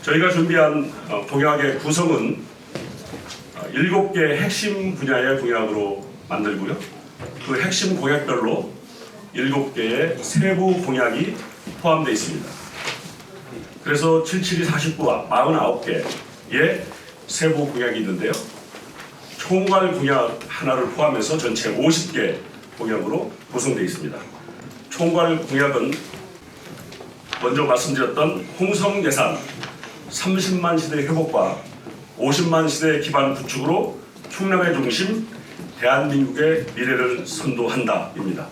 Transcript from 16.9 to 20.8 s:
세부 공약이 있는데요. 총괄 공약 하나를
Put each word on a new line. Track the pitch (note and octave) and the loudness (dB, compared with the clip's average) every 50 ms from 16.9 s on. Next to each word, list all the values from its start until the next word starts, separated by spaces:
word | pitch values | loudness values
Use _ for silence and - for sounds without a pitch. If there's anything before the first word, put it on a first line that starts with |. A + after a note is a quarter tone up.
| - - - - - - - | -12 -16 -16 -18 -20 -20 -14
세부 | - - - E3 D#3+ D#3 C#3+ C#3+ | -10 -6 0 2 2 2 2 0
공약이 | C#3 - B2 B2 A#2+ G#2+ A2 | -2 0 0 0 0 0 0
있는데요. | G#2 F#2+ F#2 E2+ - - E3 - - - - - - - - - - - - - - - - - - - - - | -2 -2 -2 0 0 -2 -2 -2 -4 -10 -14 -16 -16 -16 -16 -16 -16 -16 -16 -16 -18 -18 -18 -18 -18 -18 -14 -12
총괄 | - - F3+ F#3+ F#3 F#3+ G3 F#3+ F#3+ F3 D3+ | -2 2 2 4 4 6 6 6 6 4 2
공약 | C#3 C#3 C#3 C#3 C3 A#2+ A#2 - - - | 2 2 4 4 4 2 2 -2 -6 -10
하나를 | - - - - C#3 B2+ B2+ | -10 -8 -4 0 0 2 2